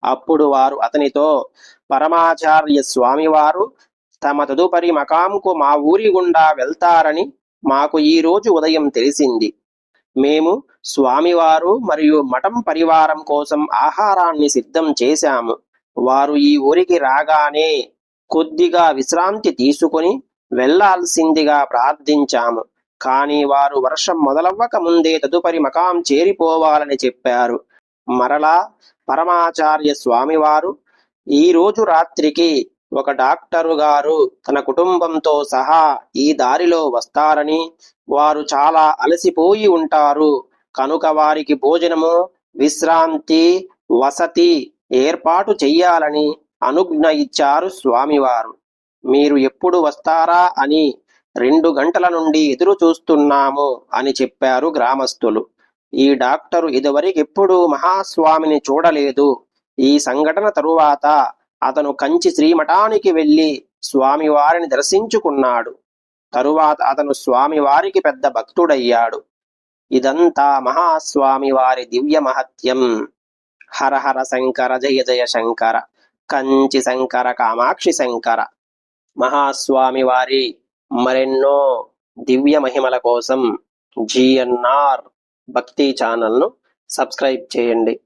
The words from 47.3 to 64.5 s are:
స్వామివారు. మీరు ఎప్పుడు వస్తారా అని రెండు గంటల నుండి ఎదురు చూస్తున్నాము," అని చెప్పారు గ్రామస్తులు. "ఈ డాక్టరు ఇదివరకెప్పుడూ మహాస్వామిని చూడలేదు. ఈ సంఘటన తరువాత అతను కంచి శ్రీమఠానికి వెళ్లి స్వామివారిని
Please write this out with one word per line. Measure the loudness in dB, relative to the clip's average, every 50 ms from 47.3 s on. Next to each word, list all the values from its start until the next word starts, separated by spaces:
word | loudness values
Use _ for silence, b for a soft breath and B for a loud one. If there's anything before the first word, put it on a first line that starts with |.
| -2 -2 0 0 0 0 -2 -4
స్వామివారు. | -8 -6 -4 -2 0 0 0 0 0 0 2 0 0 -2 -4 -8 -12 _ _ _ _ _ _ _ _ _ _
మీరు | 0 2 2 4 4 2 2
ఎప్పుడు | 0 0 _ _ -4 0 0 2
వస్తారా | 0 0 -4 -4 -4 -2 0 0 2 2 2 2 2 2 0 -2
అని | -2 0 2 2 0 0 -2 -6 _ _ _ _ _ _ _ -2
రెండు | 0 2 2 4 2 2
గంటల | 0 0 -2 -2 0 0 0 0
నుండి | 0 0 -2 0 0 2
ఎదురు | 2 0 0 0 2 0 2 2 2
చూస్తున్నాము," | 0 0 0 _ 0 2 2 2 2 2 2 0 0 0 -2 -2 -4 -4 -6 _ _ -6
అని | -4 -4 -4 -2 -2
చెప్పారు | -4 -4 _ _ -2 0 0 0 -2 -2
గ్రామస్తులు. | -2 -2 -2 -2 0 -2 -4 -6 -6 _ -4 -2 -2 -2 -4 _ _ _ _ _ _ _ _ _ -2
"ఈ | 0 2 2 2
డాక్టరు | 2 0 -2 -2 -2 -4 _ -4 -2 -2 0
ఇదివరకెప్పుడూ | -2 -2 -2 0 0 0 0 0 -2 -2 -4 -4 _ -2 2 2 4 2 2 2
మహాస్వామిని | 0 0 0 0 0 0 -4 -6 -4 0 2 2 2 2 2 0 0 -2
చూడలేదు. | _ -2 -2 0 2 2 0 2 -2 -2 0 0 2 2 0 -2 _ _ _ _ _ _ _ 0
ఈ | 2 2 2 2
సంఘటన | 0 -2 -2 -2 0 0 0 0 -2 -2
తరువాత | -2 -2 -2 0 2 2 4 2 2 2 2 2 2 2 2 0 -4 _ _ _ _ _ -6
అతను | -4 -2 -2 -2 -4
కంచి | -4 -4 -2 0 0 0 0 0 0
శ్రీమఠానికి | 2 2 2 2 2 0 0 0 0 2 2 0 0 0 0
వెళ్లి | 0 2 2 2 2 2 2 0 -2 -6 _ _ _ _ -16
స్వామివారిని | -4 -2 0 2 2 0 0 0 0 2 2 2 2